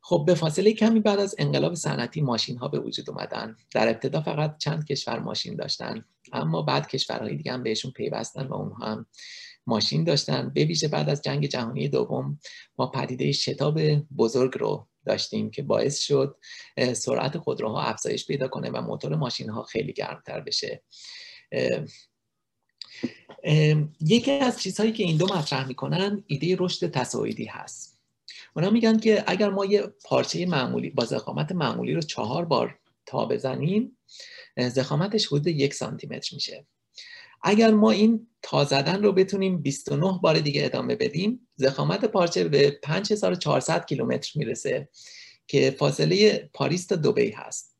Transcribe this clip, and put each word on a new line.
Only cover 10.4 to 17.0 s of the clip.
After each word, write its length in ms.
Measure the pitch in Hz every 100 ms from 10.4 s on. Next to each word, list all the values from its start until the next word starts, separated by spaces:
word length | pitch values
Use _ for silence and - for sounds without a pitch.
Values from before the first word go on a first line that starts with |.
| 131
به 100 | 143
ویژه 240 | 151 165 156
بعد 200 | 156 151
از 140 | 143
جنگ 240 | 147 143 147
جهانی 420 | 127 113 - 143
دوم 500 | 139 120 131 139 147 - - - -
ما 80 | 127
پدیده 460 | - 139 127 143
شتاب 480 | 143 - 123 151 156 156
بزرگ 640 | 147 151 - 113 123 131 -
رو 280 | 110 98 - _ -
داشتیم 440 | 98 - 107 107
که 120 | -
باعث 380 | - 110 117 147
شد، 360 | - 143 135 - - - - -
اه، 180 | 123
سرعت 440 | 117